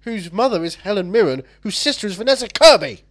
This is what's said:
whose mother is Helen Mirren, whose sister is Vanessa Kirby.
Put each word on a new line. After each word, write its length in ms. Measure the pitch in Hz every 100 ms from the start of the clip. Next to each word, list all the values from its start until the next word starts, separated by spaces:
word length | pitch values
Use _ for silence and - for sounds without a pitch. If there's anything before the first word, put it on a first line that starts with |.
whose 320 | - 226 170
mother 320 | 180 254 202
is 120 | 165 -
Helen 340 | 185 208 180
Mirren, 320 | 220 185 131 - _
whose 140 | 214 -
sister 300 | 294 277 208
is 100 | 180
Vanessa 320 | 233 262 240
Kirby. 560 | - 320 254 147 107 _